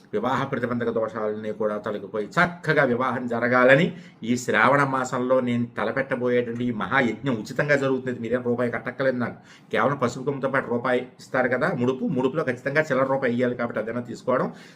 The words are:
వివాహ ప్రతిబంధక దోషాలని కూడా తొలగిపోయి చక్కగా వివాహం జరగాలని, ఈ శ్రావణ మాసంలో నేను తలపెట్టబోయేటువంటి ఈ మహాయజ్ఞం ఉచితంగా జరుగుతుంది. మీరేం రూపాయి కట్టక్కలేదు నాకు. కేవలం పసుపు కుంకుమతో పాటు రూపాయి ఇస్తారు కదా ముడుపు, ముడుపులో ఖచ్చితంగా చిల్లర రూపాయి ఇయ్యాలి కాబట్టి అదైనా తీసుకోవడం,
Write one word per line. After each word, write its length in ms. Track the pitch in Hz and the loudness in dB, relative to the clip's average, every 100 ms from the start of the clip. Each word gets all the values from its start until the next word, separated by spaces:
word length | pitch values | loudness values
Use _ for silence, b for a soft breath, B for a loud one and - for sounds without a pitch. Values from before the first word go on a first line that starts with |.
| - | -6
వివాహ 320 | 104 120 127 | -4 -2 -2
ప్రతిబంధక 460 | 131 123 120 120 120 | -2 -4 -4 -2 -2
దోషాలని 600 | 110 110 113 107 107 107 | -2 -2 -2 -4 -4 -6
కూడా 260 | 104 107 104 | -4 -2 -2
తొలగిపోయి 480 | 110 104 95 110 101 | -4 -6 -6 -6 -2
చక్కగా 580 | 170 175 - 160 147 | 0 0 0 0 2
వివాహం 420 | 135 117 131 123 123 | 2 2 0 -2 -4
జరగాలని, 680 | 117 120 127 127 139 180 B B - | -2 2 6 8 8 4 B B -8
ఈ 140 | 113 123 | -2 -2
శ్రావణ 480 | 120 107 120 143 | 2 4 6 4
మాసంలో 560 | 139 131 123 127 127 131 | 2 0 -2 -2 2 2
నేను 260 | 123 120 120 - | 2 0 -2 -4
తలపెట్టబోయేటువంటి 840 | 104 131 - 127 123 123 120 117 | -2 -2 -2 -2 2 2 0 -2
ఈ 60 | 123 | -4
మహాయజ్ఞం 640 | 104 92 135 120 - 139 | -4 0 2 2 0 -2
ఉచితంగా 420 | 113 101 - 147 139 | -4 -4 -2 2 2
జరుగుతుంది. 440 | 135 131 131 123 | 2 0 -2 -6
మీరేం 220 | 110 123 | -2 -2
రూపాయి 280 | 120 120 120 | 0 0 -2
కట్టక్కలేదు 460 | 117 127 123 135 123 | -2 -6 -2 0 0
నాకు. 200 | 110 - B B - | -2 -6 B B -4
కేవలం 240 | 107 123 143 | 0 2 2
పసుపు 280 | 120 131 | -2 -2
కుంకుమతో 240 | 135 135 135 | -4 -2 -2
పాటు 220 | 131 117 | -2 0
రూపాయి 300 | 117 131 123 127 - | 0 2 0 0 -12
ఇస్తారు 280 | - 127 123 | -4 0 0
కదా 260 | 123 160 | 0 0
ముడుపు, 300 | 147 123 131 | 2 0 0
ముడుపులో 400 | 233 127 131 156 | 0 0 0 0
ఖచ్చితంగా 360 | 139 120 139 147 | -2 -2 -2 0
చిల్లర 240 | 151 131 | 2 2
రూపాయి 280 | 135 135 127 | 2 2 0
ఇయ్యాలి 220 | 120 123 | 2 0
కాబట్టి 260 | 120 120 113 | 0 -4 -4
అదైనా 200 | 107 120 | -4 -6
తీసుకోవడం, 520 | 117 110 - 127 185 B B | -6 -6 -2 0 0 B B